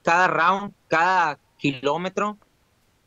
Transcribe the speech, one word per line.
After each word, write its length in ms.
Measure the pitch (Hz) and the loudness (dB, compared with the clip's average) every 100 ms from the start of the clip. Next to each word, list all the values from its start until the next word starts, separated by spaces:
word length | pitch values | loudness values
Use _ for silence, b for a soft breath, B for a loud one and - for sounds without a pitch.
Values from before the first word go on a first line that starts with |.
cada 260 | - 175 277 | 0 2 2
round, 460 | 151 170 190 202 - _ | 2 2 0 -4 -14 _
cada 500 | 160 180 185 160 139 _ _ | 0 2 2 0 -4 _ _
kilómetro, 840 | 147 131 139 156 185 190 208 208 _ _ _ _ _ _ | -6 -4 -4 -4 -4 -4 -4 -6 _ _ _ _ _ _